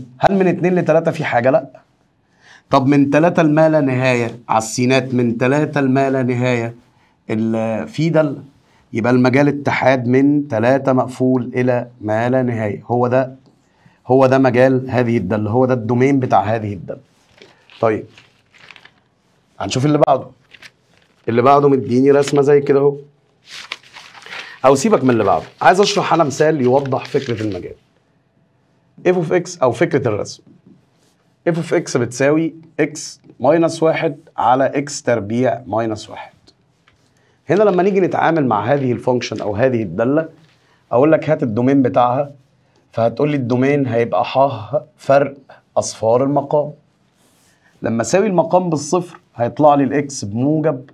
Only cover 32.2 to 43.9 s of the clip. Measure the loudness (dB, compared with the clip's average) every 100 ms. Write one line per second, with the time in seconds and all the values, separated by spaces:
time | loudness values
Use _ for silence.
32.2 | 0 2 -2 -8 -14 -4 -4 -4 -16 -18
33.2 | -20 -4 2 2 2 0 0 0 -4 -6
34.2 | -14 -2 0 2 2 -2 -6 -6 -2 -2
35.2 | -2 -2 -2 -2 -6 -4 -4 -6 -10 -18
36.2 | -20 _ _ _ _ _ _ _ _ _
37.2 | _ _ -2 2 2 2 0 0 -2 0
38.2 | 0 0 0 -2 0 -2 -2 -4 -2 -4
39.2 | -4 -8 -6 -2 0 0 -6 -4 -2 -2
40.2 | -4 -12 _ _ _ _ -4 2 2 2
41.2 | 0 -2 -2 0 2 2 2 2 0 0
42.2 | -6 -10 _ _ _ _ _ -2 -2 0
43.2 | -2 -2 -2 0 2 0 0